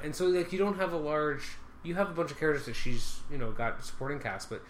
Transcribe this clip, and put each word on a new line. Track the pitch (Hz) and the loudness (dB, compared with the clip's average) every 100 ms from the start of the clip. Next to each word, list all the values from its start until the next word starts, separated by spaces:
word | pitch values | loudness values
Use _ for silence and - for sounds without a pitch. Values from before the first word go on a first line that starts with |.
and | 151 139 | -6 0
so, | 180 | 2
like, | 180 170 | 2 2
you | 185 | 0
don't | 202 190 | 0 0
have | 185 | -2
a | 170 | -2
large, | 151 151 151 143 - - - - | -2 0 0 -2 -6 -8 -12 -10
you | 170 175 | -4 -2
have | 190 | 0
a | |
bunch | 165 160 | -2 -4
of | - | 0
characters | 156 143 123 | 2 2 0
that | 110 | 2
she's, | 127 120 - - - | 6 6 4 2 0
you | - | 2
know, | 117 | 2
got | 107 113 - | 2 0 -2
supporting | - - 135 143 | -4 -4 -4 -4
cast, | 120 98 - | -4 -6 -8
but | 107 | -10